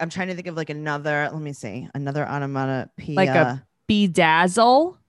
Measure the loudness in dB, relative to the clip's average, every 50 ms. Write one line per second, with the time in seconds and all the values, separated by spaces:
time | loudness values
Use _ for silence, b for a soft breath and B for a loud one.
0 | -8 -6 -6 -6 -6 -6 -6 -8 -10 -10 -8 -8 -6 -6 -8 -8 -6 -4 -4 -4
1 | -2 -2 -2 0 -2 -2 -4 -6 -8 -8 -10 -10 -10 -10 -10 -10 -10 -10 -8 -8
2 | -6 -4 -4 -4 -4 -2 -4 -4 -4 -4 -4 -2 -2 -2 -2 -4 -6 -8 _ -16
3 | -10 -6 0 2 2 4 4 4 4 2 0 -6 -10 _ _ _ _ 0 2 2
4 | 2 2 4 4 4 4 6 4 4 2 4 4 4 6 6 4 4 2 -2 _
5 | _